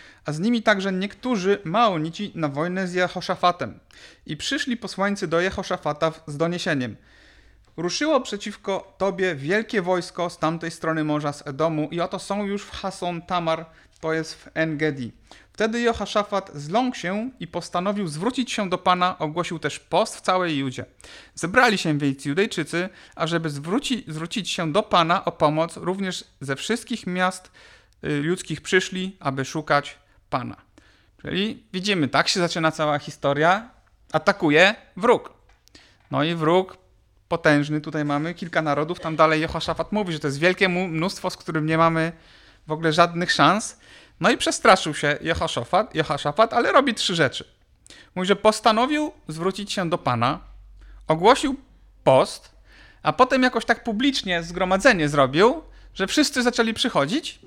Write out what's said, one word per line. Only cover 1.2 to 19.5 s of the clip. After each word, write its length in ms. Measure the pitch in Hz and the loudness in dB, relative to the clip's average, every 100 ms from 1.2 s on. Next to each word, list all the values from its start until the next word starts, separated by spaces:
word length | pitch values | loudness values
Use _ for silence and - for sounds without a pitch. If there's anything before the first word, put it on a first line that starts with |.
| 254 226 180 202 | -2 0 2 0
Maonici 680 | 160 196 233 170 156 165 202 | 0 2 2 2 -4 -6 -10
na 140 | 127 147 | -4 -4
wojnę 400 | 139 170 185 185 | -2 -4 -2 -4
z 40 | |
Jehoszafatem. 880 | 180 180 185 170 180 180 175 123 - _ - - - - | 0 -2 -2 -6 0 0 0 -4 -10 _ -20 -20 -20 -12
I 100 | 151 | -8
przyszli 400 | - 277 - 233 | -4 -4 -2 -6
posłańcy 520 | 190 - 196 202 180 | -6 -2 -2 -2 0
do 120 | 165 | 0
Jehoszafata 680 | 185 185 185 180 156 143 160 | 0 -2 -4 -4 -4 -2 -2
w-, 120 | 156 - | -2 -8
z 100 | 143 | -2
doniesieniem: 600 | 165 175 185 147 123 101 _ - - - - _ _ - | -2 0 -2 -2 -2 -8 _ -20 -20 -20 -20 _ _ -6
Ruszyło 440 | 175 - 302 302 | -6 -2 2 2
przeciwko 760 | 254 202 214 - - 190 - - | 0 -8 -8 -10 -6 -6 -6 -4
tobie 360 | 196 185 185 | -2 0 -2
wielkie 480 | 151 139 208 220 220 | -2 0 0 0 -2
wojsko 480 | 175 185 175 - 175 | 0 0 -2 -4 -6
z 80 | - | -2
tamtej 320 | 156 165 165 | -2 -2 -6
strony 340 | 165 165 160 | -6 -4 -2
morza, 280 | 151 147 147 | 0 0 -2
z 140 | 143 - | -6 -8
Edomu, 420 | 139 160 156 147 | -2 0 0 -2
i 100 | 170 | -2
oto 180 | 170 190 | -4 -4
są 280 | - 202 202 | -6 -4 -2
już 160 | 202 | -4
w 80 | - | -6
Hason 520 | - 196 185 180 170 | -10 -8 -6 -6 -6
Tamar, 440 | 170 185 165 160 165 - _ _ | -4 -4 0 -2 -4 -18 _ _
to 120 | 160 | -4
jest 220 | 160 156 | -2 -4
w 140 | - - | -10 -10
En-Gedi. 580 | - 160 147 156 139 117 - - - _ - | -4 -2 0 -2 -2 -8 -12 -20 -20 _ -4
Wtedy 240 | 220 233 | -2 0
Jehoszafat 680 | 233 226 202 214 202 196 190 | 0 0 -2 -2 0 -2 -4
zląkł 420 | 147 147 202 254 247 | -10 -4 0 0 -2
się 340 | 170 202 247 - | -4 -4 -6 -8
i 60 | 170 | -10
postanowił 640 | 170 - 180 185 208 180 | -8 -6 -4 -2 -2 -4
zwrócić 440 | 147 208 262 240 | -4 -4 -2 -4
się 180 | - 196 | -2 -2
do 80 | 180 | 0
Pana, 400 | - 180 180 - | 2 2 2 0
ogłosił 400 | 156 156 165 | -4 -4 -4